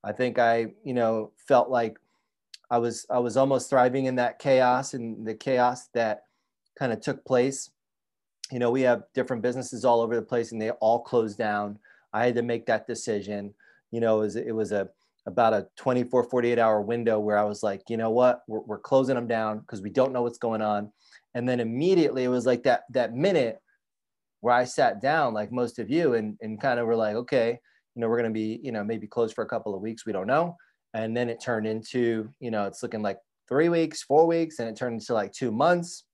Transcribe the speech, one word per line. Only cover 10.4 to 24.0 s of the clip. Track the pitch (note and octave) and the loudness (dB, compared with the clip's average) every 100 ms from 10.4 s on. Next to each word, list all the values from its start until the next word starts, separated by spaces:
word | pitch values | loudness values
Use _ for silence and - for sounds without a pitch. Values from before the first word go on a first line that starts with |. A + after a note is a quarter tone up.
| A2+ | -2
and | A2+ | -4
they | G#2+ | -4
all | - - A#2 | 0 2 2
closed | - B2 A2+ G2 | 2 0 0 -2
down. | A2 G#2 G#2 G#2 _ _ _ | -2 -2 -4 -10 _ _ _
I | G#2+ B2 | 0 0
had | A#2+ | 0
to | |
make | A#2 A#2 - | -2 -4 0
that | A2 - | -2 -2
decision. | A2+ - G#2+ G2 G#2 G2+ - _ _ _ | -8 -4 -4 -4 -8 -8 -14 _ _ _
You | A#2 | -2
know, | A2+ A2 | 2 2
it | |
was, | G#2+ G2+ | 0 -4
it | - | -4
was | A2 G2+ | -4 -2
a, | G2+ F#2+ _ _ _ - | -2 -4 _ _ _ -6
about | F2+ A2+ | 2 4
a | A2 F#2 - | 2 -2 -6
twenty-four, | C3+ B2+ B2 B2+ A#2+ | -2 0 2 0 2
forty-eight | B2+ A#2+ A#2 | 0 2 2
hour | A2+ G#2+ | 4 2
window | G#2 A#2+ A#2 A2 | 0 -2 0 0
where | G#2+ G#2 | 2 2
I | G#2 | 0
was | G#2 | -2
like, | G#2+ G2 - | -4 -4 -6
"You | A2+ | -4
know | A2+ | 0
what? | A2+ B2 A#2+ - | 4 4 2 -4
We're, | G#2+ | -10
we're | - G#2 | -8 -10
closing | - C3+ C3 B2+ | 2 2 4 -2
'em | A#2+ | 0
down | A2+ A2 G#2+ - | -2 -2 -4 -10
'cause | G#2+ | -12
we | G2+ | -4
don't | A#2 C3 | 0 2
know | B2+ | 2
what's | A#2+ A#2 | -4 -2
going | A#2 A2 | -4 -2
on." | G#2+ G#2 G#2 _ _ - _ | 0 -2 -4 _ _ -20 _
And | B2 B2 | -6 -2
then | B2 | 0
immediately | A2+ A#2+ E3+ F#3 D3 B2+ B2+ | -2 0 2 4 4 2 0
it | |
was | B2 A#2+ | 2 2
like | B2 | 2
that, | C3+ A#2+ - | 2 2 0
that | B2+ A#2 A#2+ | -2 -2 0
minute | F3+ F3 A#2+ A2 _ _ _ _ | 2 2 0 -4 _ _ _ _